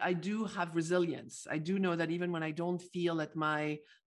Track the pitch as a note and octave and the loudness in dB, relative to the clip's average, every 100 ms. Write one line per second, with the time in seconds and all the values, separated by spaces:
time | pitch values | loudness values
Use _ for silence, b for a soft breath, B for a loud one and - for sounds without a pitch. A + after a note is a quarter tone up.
0 | F3+ F3 F3+ A3 G3+ G3 F3 E3 D#3+ F3+ | 0 0 0 -2 -2 -2 0 0 2 2
1 | E3+ C3 - - - D#3 D#3 G3 F#3 E3+ | 2 -2 -8 -14 -4 -2 0 2 2 2
2 | D#3+ F3 F3+ E3 D#3+ D3+ E3+ F3+ F3 F3+ | 0 0 0 0 -2 0 -2 -2 -4 0
3 | E3+ E3 D3+ D#3+ D3+ D3+ D3+ D3+ B B | 0 2 -2 0 2 2 0 -4 B B